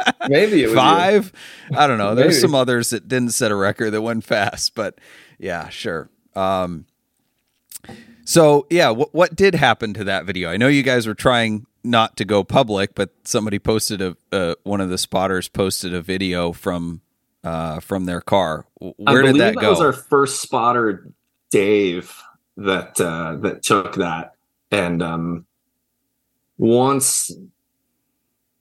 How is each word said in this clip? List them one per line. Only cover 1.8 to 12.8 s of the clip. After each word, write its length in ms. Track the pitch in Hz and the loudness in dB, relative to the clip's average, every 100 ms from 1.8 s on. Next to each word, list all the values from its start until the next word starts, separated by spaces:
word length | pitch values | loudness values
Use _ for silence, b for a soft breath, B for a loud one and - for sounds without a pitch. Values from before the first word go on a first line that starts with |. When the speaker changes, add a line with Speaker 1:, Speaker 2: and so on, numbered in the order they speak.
| 143 | 2
Speaker 1:
don't 100 | 113 | 2
know. 160 | 101 | 0
There's 200 | 117 151 | 4 4
Speaker 2:
Maybe. 60 | 156 | 4
Speaker 1:
some 140 | - | 4
others 360 | 135 127 120 117 | 2 2 0 -2
that 180 | 113 92 | -6 -2
didn't 240 | 127 120 | -2 -2
set 180 | - 113 | 0 0
a 60 | 101 | 0
record 340 | 98 - 110 | 0 0 -2
that 120 | 107 | -2
went 200 | 113 113 | -2 -6
fast, 540 | - 107 98 - - - | -2 -2 -2 -4 -6 -6
but 240 | 98 - B B B B | -8 -10 B B B B
yeah, 280 | 90 85 82 | -8 -8 -10
sure. 380 | - 113 82 - _ _ 95 | -10 -8 -8 -10 _ _ -4
Um, 500 | 95 95 90 82 - _ _ _ _ _ _ _ _ - B B B B | -2 0 -2 -6 -14 _ _ _ _ _ _ _ _ -20 B B B B
so, 440 | - 170 151 147 - | -2 4 6 4 2
yeah, 240 | 170 143 | 2 2
wh-, 180 | 113 151 | 0 -2
what 220 | 156 175 | 0 0
did 220 | 165 196 175 | 2 2 4
happen 360 | 131 110 110 | 2 2 -4
to 100 | 104 | -6
that 200 | 98 95 | -4 -4
video? 260 | 87 92 85 | -6 -6 -4
I 60 | 92 | 0
know 120 | 127 | 2
you 160 | 143 | 4
guys 240 | 131 123 110 | 2 0 -2
were 60 | |
trying 520 | 104 131 120 113 107 - _ | 0 2 2 0 -4 -10 _
not 340 | 123 117 113 - | 0 2 2 -2
to 60 | |
go 200 | 101 101 | 0 0
public, 500 | 95 135 120 98 | 2 2 2 0